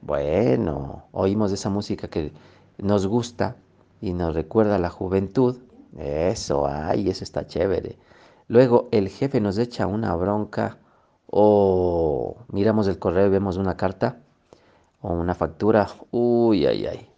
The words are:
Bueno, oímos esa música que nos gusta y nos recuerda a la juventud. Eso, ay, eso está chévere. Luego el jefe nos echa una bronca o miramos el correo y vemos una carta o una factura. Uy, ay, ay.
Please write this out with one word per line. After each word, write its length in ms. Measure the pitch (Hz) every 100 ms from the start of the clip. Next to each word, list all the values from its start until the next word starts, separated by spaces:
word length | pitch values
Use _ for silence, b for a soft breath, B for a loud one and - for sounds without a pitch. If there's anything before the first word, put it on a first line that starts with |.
Bueno, 1040 | - 71 71 85 123 131 92 69 69 - -
oímos 380 | - 95 104 104
esa 200 | 98 107
música 380 | 98 104 101 -
que 260 | 95 76 - B B B -
nos 300 | 98 104 95
gusta 500 | 117 117 - 98 - _ _ _ _
y 100 | 104
nos 220 | 87 85
recuerda 400 | 80 80 110 107
a 40 | 101
la 120 | 87
juventud. 720 | - 95 95 95 - 123 127 - - - -
Eso, 720 | 76 73 87 110 - 71 71
ay, 420 | 73 78 - 95
eso 160 | 92
está 220 | - - 73
chévere. 520 | - 92 90 - - b b b b b
Luego 440 | 117 131 120 -
el 160 | 117 95
jefe 320 | - 139 131
nos 160 | 104 95
echa 300 | 120 - 95
una 280 | 104 110
bronca 600 | 87 92 104 104 - 107 - b b b b -
o 1120 | - 107 104 98 92 90 85 80 67 53 50 -
miramos 380 | 98 101 107 98
el 120 | 90
correo 300 | 101 87 101
y 20 |
vemos 260 | 95 101 90
una 220 | 95 85
carta 420 | 95 98 120 120 _ b b b b b b b
o 140 | 98
una 200 | 85 85
factura. 540 | 87 80 82 101 107 98 - -
Uy, 560 | 120 120 120 117 104 69
ay, 180 | 52
ay. 260 | 50 - -